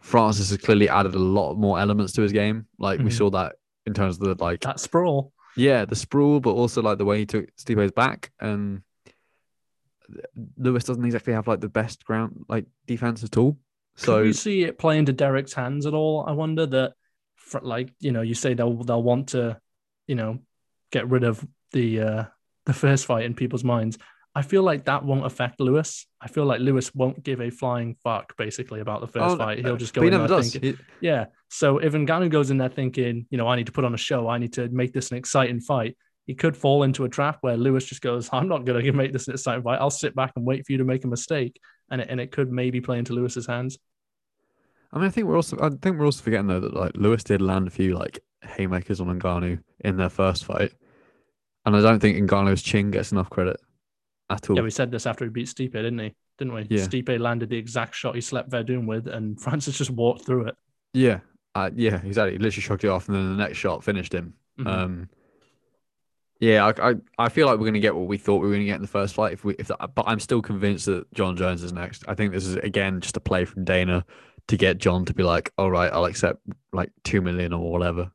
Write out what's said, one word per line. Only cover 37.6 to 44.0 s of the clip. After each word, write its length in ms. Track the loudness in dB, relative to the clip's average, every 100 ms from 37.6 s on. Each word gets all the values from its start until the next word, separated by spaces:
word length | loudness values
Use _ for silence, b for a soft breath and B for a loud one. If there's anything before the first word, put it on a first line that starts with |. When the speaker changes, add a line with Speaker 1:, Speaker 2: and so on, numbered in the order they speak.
| 2 2
Speaker 2:
just 180 | -2 -8
goes, 260 | -4 -4 -2
"I'm 160 | -2 0
not 160 | -2
gonna 180 | -2 0
<laughs> 100 | 2
make 200 | 2 0
this 160 | -2 -6
an 60 |
exciting 280 | -6 -4 -4
fight. 160 | -2 0
I'll 100 | 0
sit 280 | -2 -4 -2
back 160 | -4
and 100 | -2
wait 220 | -4 -4 -2
for 60 |
you 60 | -2
to 60 |
make 200 | 0 0
a 40 | -2
mistake." 520 | -6 -4 -4 -4 -8 b b _
And 120 | -8
it, 80 | -6
and 100 | -6
it 120 | -6
could 180 | -4 -2
maybe 300 | 0 -2 -2
play 180 | -4 -4
into 140 | -2
Lewis's 340 | -2 -4 -4 -6
hands. 320 | -6 -6 -10 _ _